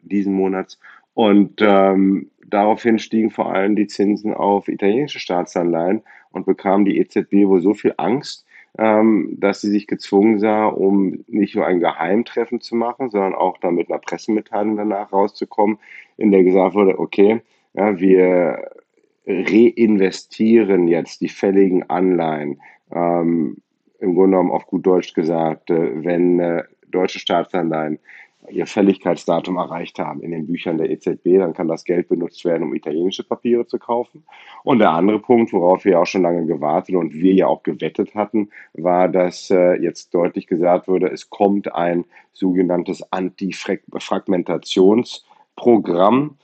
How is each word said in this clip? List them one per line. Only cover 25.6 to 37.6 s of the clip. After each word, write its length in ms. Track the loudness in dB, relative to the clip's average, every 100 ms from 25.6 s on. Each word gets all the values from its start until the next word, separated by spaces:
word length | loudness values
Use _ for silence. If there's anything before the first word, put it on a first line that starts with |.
| -4
äh, 340 | -2 -2 -4
wenn, 360 | -2 0 2 2
äh, 240 | 0 -4 -8 _ _
deutsche 320 | -4 -4 -4
Staatsanleihen 800 | -4 -2 -2 -4 -4 -4 -6 -8 _ -20 -20 _ -12
ihr 160 | -8 -4
Fälligkeitsdatum 920 | 0 2 2 -2 -4 -2 -4 -2 -6
erreicht 420 | -6 -10 -12 -12
haben 240 | -10 -10
in 80 | -10
den 160 | -10 -8
Büchern 320 | -8 -4 -4
der 100 | -4
E 80 | -4
Z 240 | -6 -4
B, 160 | 2 2
dann 160 | 2
kann 140 | -4 -6
das 160 | -4
Geld 240 | -4 -4 -2
benutzt 360 | -4 -4 -6 -4
werden, 180 | -2
um 100 | -4
italienische 500 | -6 -6 -4 -4 -4
Papiere 440 | -8 -6 -2 -2 -2
zu 100 | -8
kaufen. 460 | -4 -6 -6 -14 _ -20 -20 -8
Und 160 | 0 2
der 100 | 4
andere 280 | 2 2 0
Punkt, 340 | 2 2 2
worauf 320 | 2 2 2 4
wir 140 | 2
auch 80 | 2
schon 160 | 0
lange 240 | 0 0 -2
gewartet 480 | -4 -2 -2 -2 -4
und 180 | -4
wir 200 | 0 2
ja 120 | 4 2
auch 160 | 0